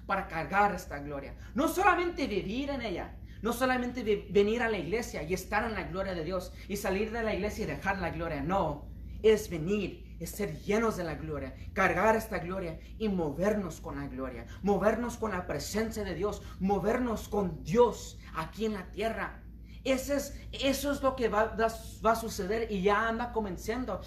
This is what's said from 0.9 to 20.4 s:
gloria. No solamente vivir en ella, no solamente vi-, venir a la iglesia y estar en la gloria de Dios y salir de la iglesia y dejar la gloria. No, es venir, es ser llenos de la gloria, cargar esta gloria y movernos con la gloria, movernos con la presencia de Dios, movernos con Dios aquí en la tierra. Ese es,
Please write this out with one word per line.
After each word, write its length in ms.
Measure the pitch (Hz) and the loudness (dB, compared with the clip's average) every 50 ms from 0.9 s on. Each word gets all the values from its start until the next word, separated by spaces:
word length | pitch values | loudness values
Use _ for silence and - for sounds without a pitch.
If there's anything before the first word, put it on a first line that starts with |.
| 147 143 | -8 -8
gloria. 360 | 143 147 143 139 135 - - - - - - | -6 -6 -6 -6 -6 -8 -10 -12 -12 -4 0
No 140 | 220 311 | 2 2
solamente 600 | 330 330 359 403 403 349 339 359 349 - - 277 | 2 4 6 6 6 6 6 4 0 0 0 0
vivir 420 | 202 208 185 - 196 220 262 285 285 | 0 0 -2 -2 -2 -2 -2 -2 -2
en 120 | 285 254 | -4 -4
ella, 360 | 233 208 175 143 - - - - - - - - | -4 -4 -4 -6 -6 -8 -12 -14 -14 -14 -8 -4
no 120 | - 226 240 | -2 -2 0
solamente 500 | - 262 262 254 247 247 247 240 254 214 | 2 2 2 2 2 0 -2 -4 0 2
vi-, 240 | 214 202 - - - | 2 2 2 2 4
venir 300 | 175 202 202 208 226 240 | 6 6 6 6 4 2
a 80 | 233 226 | 2 2
la 80 | 214 | 0
iglesia 460 | 185 147 165 208 233 220 - - 180 151 | 0 -2 -2 -2 -2 -2 -4 -6 -6 -4
y 100 | 160 185 | -2 -2
estar 300 | 180 - - 208 214 233 | -2 -2 0 0 0 0
en 80 | 226 214 | 0 -2
la 100 | 190 160 | -4 -4
gloria 300 | 147 165 190 190 196 185 | -4 -4 -4 -4 -2 -4
de 100 | 170 151 | -4 -2
Dios 300 | 170 190 180 170 - - - - | -2 -2 -4 -4 -6 -10 -12 -8
y 100 | - 202 | -6 -4
salir 340 | 196 - 196 185 202 220 214 | -2 -2 0 0 0 0 -2
de 120 | 226 233 220 | -2 -2 -2
la 100 | 214 190 | -2 0
iglesia 320 | 175 202 214 208 226 202 | 0 -2 -2 -2 -4 -4
y 20 | |
dejar 300 | 160 143 143 - 196 202 | -4 -4 -2 -2 -2 0
la 140 | 190 180 160 | 0 -2 -4
gloria. 300 | 147 160 170 165 151 139 | -4 -4 -4 -4 -4 -4
No, 480 | 135 170 190 196 170 151 - - - - - - - - - - - | -2 0 2 2 2 0 -2 -6 -8 -12 -12 -12 -12 -12 -2 4 6
es 260 | 220 214 208 208 - | 6 6 6 4 -2
venir, 680 | 175 156 151 180 208 214 185 143 - - - - - - | -4 -2 -2 0 0 0 -2 -2 -6 -8 -14 -14 -12 -10
es 100 | 165 - | -10 -8
ser 300 | - - 202 160 151 - | -6 -4 -4 -4 -6 -6
llenos 380 | - - 202 226 233 214 180 | -2 0 2 2 2 2 0
de 60 | 180 170 | -2 -4
la 120 | 160 147 | -4 -6
gloria, 400 | 131 156 156 147 139 135 127 - - - - - | -6 -6 -6 -6 -4 -6 -8 -10 -10 -12 -4 0
cargar 420 | 196 190 175 160 175 202 220 220 | 2 4 4 4 6 6 6 6
esta 220 | 220 - - 202 | 4 2 -2 -4
gloria 420 | 170 165 175 190 190 180 165 160 - - - - | -4 -4 -4 -4 -4 -4 -6 -6 -8 -12 -12 -6
y 120 | - 220 214 | -2 0 2
movernos 720 | 190 175 160 147 139 151 185 214 214 208 190 160 156 - | 2 2 0 0 0 2 2 4 4 2 0 -2 -6 -8
con 180 | - 165 143 143 | -8 -8 -6 -6
la 80 | 143 | -6
gloria, 380 | 127 127 127 131 127 123 117 110 - - - | -6 -6 -6 -6 -6 -6 -8 -10 -12 -6 0
movernos 560 | - 202 196 175 190 220 226 233 240 233 - | 4 4 6 6 6 4 4 4 0 -2 -4
con 140 | - 226 208 | -4 -4 -2
la 160 | 185 180 180 | -2 -2 -2
presencia 560 | - 151 143 - - - 214 226 220 220 220 202 | -2 -4 -4 -4 -2 0 0 0 0 -2 -4 -4
de 120 | 190 160 | -4 -2
Dios, 280 | 156 196 208 175 - - - - - | -2 -2 -2 -2 -4 -8 -10 -4 0
movernos 680 | 185 196 202 185 170 214 247 247 254 240 214 - - | 2 2 2 4 4 2 2 2 2 0 -2 -2 -4
con 360 | - - 202 196 170 156 147 - | -2 0 0 0 0 -2 -4 -2
Dios 560 | 151 180 240 240 214 - - - - - - - - - | 4 6 6 6 6 4 0 -8 -12 -12 -14 -14 -8 -6
aquí 300 | 160 160 156 - 190 220 | -6 -6 -6 -4 -2 -2
en 80 | 220 208 | -2 -2
la 180 | 185 185 - | -4 -8 -8
tierra. 520 | - 175 214 226 220 202 175 151 - - - - - - - - - - - | -4 -4 -2 -2 -2 -4 -6 -6 -8 -12 -16 -16 -16 -16 -16 -16 -12 -4 0
Ese 320 | 262 262 254 - 269 285 | 2 2 2 2 0 0
es, 240 | 277 - - - - | 0 0 -2 -8 -12